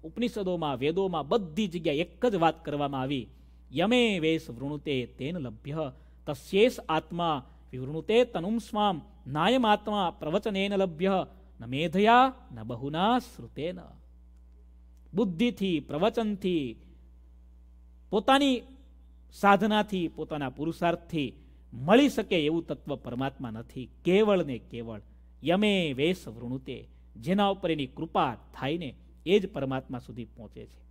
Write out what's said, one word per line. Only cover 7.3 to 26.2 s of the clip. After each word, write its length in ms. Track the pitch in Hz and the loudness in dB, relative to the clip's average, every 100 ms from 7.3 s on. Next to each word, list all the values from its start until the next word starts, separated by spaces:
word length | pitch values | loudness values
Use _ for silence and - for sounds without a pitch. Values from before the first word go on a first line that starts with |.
| 147 - - - | -2 -6 -20 -14
વિવૃણુતે 520 | 127 131 160 151 226 | -10 -8 -8 0 2
તનુમ 340 | 240 180 175 226 | 2 0 -4 -4
સ્વામ, 420 | - 208 208 170 - - - | -4 0 0 0 -8 -18 -6
નાયમ 400 | 147 180 254 220 | 0 2 4 4
આત્મા 440 | 208 208 208 175 | 2 2 -2 -2
પ્રવચનેન 640 | - 202 185 220 190 202 | -4 -4 -2 -2 -2 0
લભ્ય, 520 | 202 190 156 190 190 156 - - - | 0 0 0 0 0 -2 -10 -20 -18
ન 60 | 117 | -8
મેધયા 680 | 139 170 175 208 240 269 262 - | -4 0 4 6 8 6 0 -18
ન 80 | 117 | -14
બહુના 560 | 110 117 139 156 202 247 | -10 -8 -6 0 2 2
શ્રુતેન. 600 | - - 120 - 160 180 156 - - - - - - - - - - - - | -2 -18 -14 -8 -8 -8 -16 -20 -20 -20 -20 -20 -20 -20 -20 -20 -20 -20 -6
બુદ્ધિથી, 680 | 170 220 160 240 - 190 160 | 0 0 2 0 0 0 -2
પ્રવચનથી, 960 | 131 143 208 233 214 196 190 170 127 - - - - - - - - - - - - - - | -2 0 0 0 -2 -2 0 0 -2 -8 -18 -20 -20 -20 -20 -20 -20 -20 -20 -20 -20 -20 -2
પોતાની 520 | 208 214 277 277 254 - - - - - - - | 0 4 6 6 0 -4 -20 -20 -20 -20 -20 -20
સાધનાથી, 760 | - 202 202 214 214 208 185 165 | 2 6 6 4 2 0 -2 -4
પોતાના 420 | - 156 151 135 | -6 -8 -6 -6
પુરુષાર્થથી 840 | 131 156 160 175 170 - 165 131 - - - - | -4 -6 0 0 0 -4 -4 -4 -8 -20 -20 -18
મળી 360 | 120 139 233 285 | -8 6 6 6
શકે 360 | - 190 185 | 2 0 0
એવું 220 | 147 165 160 | 2 0 -4
તત્વ 300 | 147 - 135 | -10 -6 -8
પરમાત્મા 540 | - 117 135 - 127 | -6 -4 -6 -6 -10
નથી. 400 | 110 117 131 123 - | -10 -12 -14 -16 -6
કેવળ 400 | - 185 214 196 | 2 4 4 2
ને 140 | 151 117 | 2 -6
કેવળ 420 | - 117 113 107 - - - - | -10 -12 -12 -12 -16 -20 -20 -8
યમે 480 | 135 180 208 196 165 | 0 2 4 2 0
વેશ 360 | 127 156 185 | 2 0 0